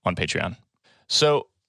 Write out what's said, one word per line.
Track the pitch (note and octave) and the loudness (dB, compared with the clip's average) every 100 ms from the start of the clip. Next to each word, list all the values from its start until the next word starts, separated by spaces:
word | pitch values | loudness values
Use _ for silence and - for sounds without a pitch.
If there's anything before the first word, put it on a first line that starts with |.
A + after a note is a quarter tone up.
on | - F2 | -6 -4
Patreon. | E2+ - F2+ - _ _ _ _ - | -4 -4 -6 -8 _ _ _ _ -4
So | - D3+ D3 - _ | 2 4 2 -2 _